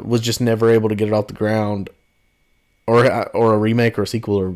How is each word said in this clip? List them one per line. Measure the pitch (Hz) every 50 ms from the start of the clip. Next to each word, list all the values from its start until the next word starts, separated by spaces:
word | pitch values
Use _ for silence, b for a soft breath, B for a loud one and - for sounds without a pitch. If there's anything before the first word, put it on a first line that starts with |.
| -
was | - 120 117
just | 113 117 107 -
never | 123 117 110 107 113 113
able | 113 113 107 107
to | 107
get | 101 107
it | 104 107
off | 107 104
the | - -
ground, | - 107 107 110 110 107 104 104 98 92 - - _ _ _ _ _ _ _ _ _ _ _ _ _ _ _ _ _ _
or, | - 113 120 123 131 - 117 101 - -
or | 101 117 113 107
a |
remake | 107 107 110 113 120 117 113 -
or | 107 101
a |
sequel | - - 110 - 107 101 98
or, | 92 92 90